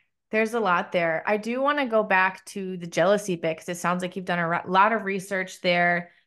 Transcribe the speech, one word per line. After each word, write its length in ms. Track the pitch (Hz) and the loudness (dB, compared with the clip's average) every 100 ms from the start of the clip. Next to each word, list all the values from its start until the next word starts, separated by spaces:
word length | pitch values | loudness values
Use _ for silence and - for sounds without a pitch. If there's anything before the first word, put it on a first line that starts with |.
| _ _ - | _ _ -4
There's 240 | 220 220 | -2 0
a 60 | 233 | 0
lot 320 | 202 175 190 | 2 2 0
there. 320 | 185 170 160 - | 0 0 0 0
I 100 | 214 | -2
do 240 | 220 240 | -2 -2
wanna 260 | 269 294 262 | 0 0 2
go 180 | 220 | 2
back 400 | 202 190 190 190 - | 2 2 2 -2 -12
to 300 | 202 190 185 | -10 -8 -8
the 100 | 170 | -6
jealousy 480 | 170 175 202 202 | 2 4 2 0
bit, 220 | 170 165 160 | -4 -2 -4
'cause 100 | - | -8
it 100 | 175 | -4
sounds 240 | 175 180 | -2 -2
like 120 | 180 | -4
you've 100 | 190 | -8
done 140 | 185 175 | -4 -2
a 100 | 165 | 0
ro-, 120 | 170 - | -2 0
lot 260 | 185 208 | 4 4
of 120 | 226 | 4
research 560 | 190 196 180 190 185 - | -2 -6 -4 -6 -6 -4
there. 500 | 180 175 175 175 175 _ | 0 2 2 0 -4 _